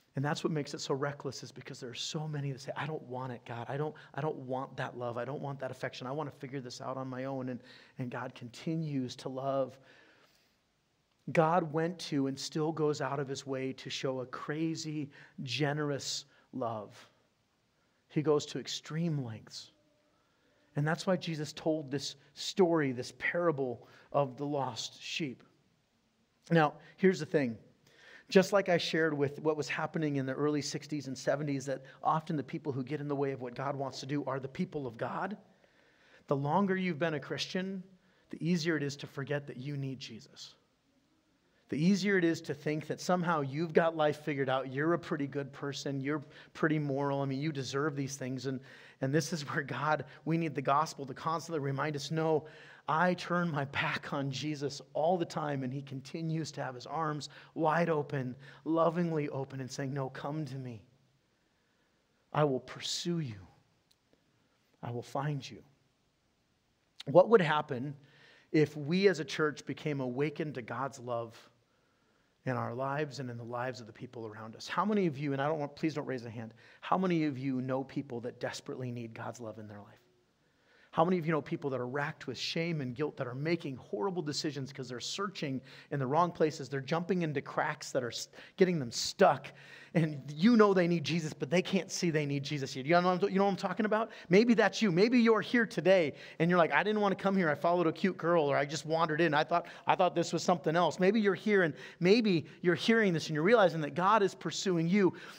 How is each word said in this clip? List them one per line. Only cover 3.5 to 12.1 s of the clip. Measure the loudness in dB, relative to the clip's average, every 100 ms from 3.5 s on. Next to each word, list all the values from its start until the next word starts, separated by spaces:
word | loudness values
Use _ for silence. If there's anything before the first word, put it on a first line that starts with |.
| -8 -6
I | -4
don't, | -4 -8 -12
I | -6
don't | -4 -4
want | -4 -4 -4 -6
that | -8 -6
love. | -6 -4
I | -6
don't | -6
want | -8 -8
that | -8
affection. | -6 -8 -8 -8
I |
wanna | -6 -8
figure | -10 -10 -10
this | -10 -10
out | -8 -6
on | -6
my | -6 -6
own." | -6 -6
And, | -8 -12 -20 -16 -10
and | -8
God | -6 -8
continues | -10 -16 -10 -4 -4 -2 -2 -4 -6
to | -8
love. | -4 0 0 0 -6 -20 -20 _ _ _ _ _ _ _ _ _ _ _ _ -2
God | 2 4 2 0
went | 0 -2 -4
to | -4